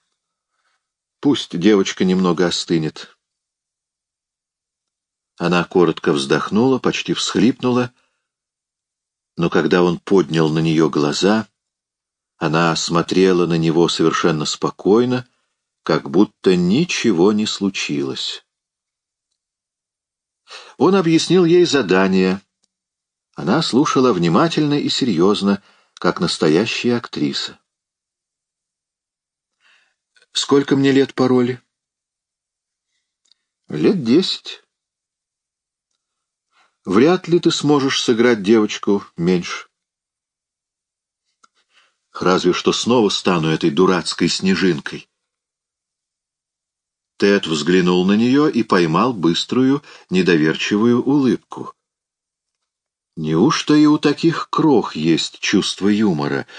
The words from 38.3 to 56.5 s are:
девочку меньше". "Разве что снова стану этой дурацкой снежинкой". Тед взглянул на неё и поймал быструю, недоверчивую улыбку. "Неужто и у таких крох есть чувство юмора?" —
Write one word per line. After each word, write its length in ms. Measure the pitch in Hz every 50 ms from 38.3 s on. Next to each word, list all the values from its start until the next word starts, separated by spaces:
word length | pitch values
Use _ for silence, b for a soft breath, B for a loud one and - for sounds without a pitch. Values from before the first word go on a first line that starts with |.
| 120 107
девочку 640 | 92 98 117 113 104 104 - - - 110 101 101 - - -
меньше". 500 | - 85 90 92 87 87 - - - - _ _ _ _ _ _ _ _ _ _ _ _ _ _ _ _ _ _ _ _ _ _ _ _ _ _ _ _ _ _ _ _ _ _ _ _ _ _ _ _ _ _ _ _ _ _ _ _ _
"Разве 420 | - - - 87 92 85 - 90 85
что 200 | - - 95 85
снова 360 | - - 110 120 127 110 98
стану 400 | - - - 104 90 85 80 80
этой 200 | 78 78 - 82
дурацкой 600 | - - 95 92 92 87 78 - - - 90 82
снежинкой". 800 | - - 92 95 98 82 92 92 82 71 - - - 73 - _ _ _ _ _ _ _ _ _ _ _ _ _ _ _ _ _ _ _ _ _ _ _ _ _ _ _ _ _ _ _ _ _ _ _ _ _ _ _ _ _ _
Тед 300 | - 104 101 101 98 -
взглянул 580 | 80 80 76 73 82 90 92 87 90 90 90 90
на 80 | 95 101
неё 360 | 107 117 123 131 143 151 156
и 140 | - 120 110
поймал 500 | - 110 92 87 80 80 90 110 131 123
быструю, 720 | 98 80 85 85 - - - 110 123 131 131 139 147 B B B B B B
недоверчивую 920 | 90 92 90 90 87 78 76 80 76 - - - 104 104 110 120 120 123
улыбку. 720 | - 127 143 147 135 123 90 - _ - - - - - - _ _ _ _ _ _ _ _ _ _ _ _ _ _ _ _ _ _ _ _ _ _ _ _ _ _ _ -
"Неужто 580 | 82 78 78 80 80 - 156 165 - - - 151
и 120 | 151 151
у 120 | 151 151
таких 520 | 151 - 151 143 - - 165 156 - - -
крох 460 | - - - 156 135 104 92 - -
есть 420 | - 78 82 80 73 - - - -
чувство 480 | - - - 98 82 - - - 92
юмора?" — 580 | 101 104 104 110 104 85 73 71 71 69 67 65 B